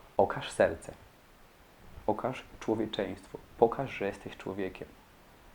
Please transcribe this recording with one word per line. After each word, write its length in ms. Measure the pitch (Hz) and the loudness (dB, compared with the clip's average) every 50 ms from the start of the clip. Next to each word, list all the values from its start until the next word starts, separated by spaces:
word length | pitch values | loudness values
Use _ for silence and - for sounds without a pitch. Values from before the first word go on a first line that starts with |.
| - - - - | -12 -2 2 4
Okaż 340 | 98 - - 135 - - | 4 4 2 -2 -6 -2
serce, 420 | - - 104 87 85 82 - - - - - - - - - - - - - - - - - - - - - - - - - - | 4 4 4 4 4 0 -8 -12 -14 -16 -18 -20 -20 -20 -20 -20 -20 -20 -20 -20 -20 -20 -20 -20 -20 -20 -20 -18 -16 -4 -2 -2
okaż 360 | 104 - - 120 131 - - - - - | 0 0 0 -2 -4 -4 -10 -14 -16 -6
człowieczeństwo, 800 | - - 113 110 110 107 - - 101 95 92 - - - - - - - - - | 0 0 2 2 2 0 -2 -2 -2 -2 -4 -8 -10 -14 -14 -16 -16 -18 4 6
pokaż, 340 | 123 113 - - 139 - | 6 6 6 2 -2 -4
że 140 | - - 101 | -4 -2 -2
jesteś 320 | 98 101 - - - - - | -2 -2 -4 -8 -12 -14 -8
człowiekiem. 500 | - - 95 101 98 92 90 - - - - - - - - - - - - - - - - | -8 -6 -4 -2 -2 -4 -4 -8 -12 -14 -14 -20 -20 -20 -20 -20 -20 -20 -20 -20 -20 -20 -20